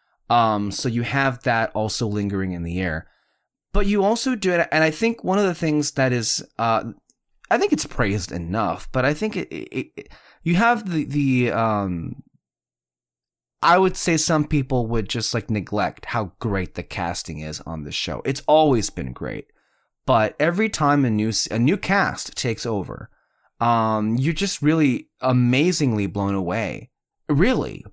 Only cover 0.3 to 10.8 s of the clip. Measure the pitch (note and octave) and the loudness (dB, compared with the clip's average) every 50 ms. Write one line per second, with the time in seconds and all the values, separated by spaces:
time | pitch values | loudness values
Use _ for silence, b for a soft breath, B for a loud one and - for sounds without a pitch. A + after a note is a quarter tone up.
0.3 | A#2 A#2+ A2+ A2 G#2+ G2+ G#2 G2+ G2 - - B2+ A2+ A#2+ A2+ - C3 C#3 C#3 C3+ | 2 4 4 4 2 0 -2 -2 -4 -4 -4 -2 -2 -2 -2 0 0 0 0 0
1.3 | A#2+ - - B2+ A#2 A2+ A2+ - - G#2+ A2 G#2 - - A#2+ G#2+ G2+ G#2 G2+ G2+ | -2 -2 -2 0 0 0 0 -2 -2 -4 -2 -2 -2 -2 -2 -2 0 -2 -2 0
2.3 | G2+ F#2+ F#2+ F#2 F2+ F2 E2+ E2 F2 F#2 F#2+ F2 D#2 D#2+ - - _ _ _ _ | -2 -2 -2 -2 -4 -4 -6 -4 -2 -2 -2 -2 -2 -4 -8 -12 _ _ _ _
3.3 | _ _ _ _ _ _ _ _ - G#3 G3 G3+ G#3 G3+ F#3+ G3+ A#3 A3+ - C4 | _ _ _ _ _ _ _ _ 2 2 4 4 4 4 4 2 2 2 0 -2
4.3 | B3+ G3+ F#3+ F#3 F3 E3+ - - - D#3+ D#3 E3 D#3+ - A3+ A#3 A3+ - - F3 | -2 0 0 0 2 2 0 2 2 2 2 2 2 0 0 0 0 -2 -2 0
5.3 | F#3+ G3+ G3+ F#3 E3+ - E3+ D#3 D3+ D3+ D3 - - C#3+ C3 B2+ B2 A#2+ A2 - | 2 2 2 2 0 0 -2 0 0 0 0 -2 0 0 2 2 2 0 0 -2
6.3 | - - - - _ - A#2 A#2 A2+ G#2+ - A2+ - - _ _ _ _ _ _ | -2 -4 -6 -8 _ -2 0 0 0 0 -2 -4 -10 -14 _ _ _ _ _ _
7.3 | _ _ - _ G#3 B3 G4 G4+ - - - - - - A#2+ G2 G2+ G2 F2 - | _ _ -2 _ 0 2 2 2 2 0 0 -4 -2 0 0 0 0 -2 -4 -6
8.3 | - F2 E2+ E2+ G2 A2+ G#2 F2 D#2+ - - - - C3 B2+ C#3 D3+ D3 G#3+ A3 | -6 -6 -4 -4 -2 -2 -2 -2 -4 -6 -8 -4 -2 0 0 0 0 -2 -4 -4
9.3 | - F3+ - - - B1+ A1 - - B2+ - - _ - - B B B B B | -4 -6 -8 -8 -10 -12 -12 -8 -8 -8 -8 -8 _ -16 -18 B B B B B
10.3 | B B - E3 F3 F#3 A#3 A#3 A#3+ G#3+ | B B 0 2 2 4 4 4 2 0